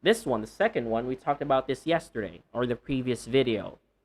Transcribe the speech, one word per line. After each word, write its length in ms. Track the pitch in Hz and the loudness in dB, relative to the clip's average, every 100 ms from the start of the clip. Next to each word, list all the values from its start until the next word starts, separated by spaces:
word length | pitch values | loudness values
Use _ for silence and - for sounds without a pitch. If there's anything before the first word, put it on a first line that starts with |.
This 240 | 175 226 - | 2 2 2
one, 140 | 120 | -2
the 40 | 107 | -2
second 440 | - 214 180 117 | 0 0 0 0
one, 160 | 113 123 | -2 -2
we 100 | 131 | -4
talked 260 | - 143 | -2 -2
about 240 | 147 135 131 | 2 0 2
this 200 | 135 - | -4 0
yesterday 560 | 165 - - 98 82 _ | 0 -2 -8 -8 -8 _
or 140 | 117 123 | -4 -2
the 100 | 120 | -2
previous 480 | - 135 127 120 | -2 -4 -2 -4
video. 540 | - 127 127 110 92 - _ _ | 0 2 4 2 -2 -12 _ _